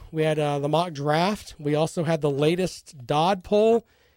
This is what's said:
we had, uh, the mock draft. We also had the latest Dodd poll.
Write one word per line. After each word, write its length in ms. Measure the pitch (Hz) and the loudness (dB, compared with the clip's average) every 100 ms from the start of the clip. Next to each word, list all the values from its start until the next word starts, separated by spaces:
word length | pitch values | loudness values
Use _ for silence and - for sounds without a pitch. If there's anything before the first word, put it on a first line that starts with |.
| - | -10
we 120 | 160 | -2
had, 160 | 156 151 | 0 0
uh, 200 | 147 143 | 0 -2
the 100 | 143 | 0
mock 240 | 156 180 | 0 0
draft. 640 | 143 143 151 180 214 - - | -4 0 2 0 -2 -10 -8
We 160 | 147 147 | -2 0
also 300 | 160 - 156 | 0 -2 -2
had 160 | 165 | 0
the 80 | 147 | 0
latest 760 | 139 151 175 185 - - 139 120 | 2 2 2 -2 -6 -18 -20 -4
Dodd 380 | 147 170 196 | 0 2 0
poll. 420 | - 208 220 233 - _ _ | 0 2 4 2 -2 _ _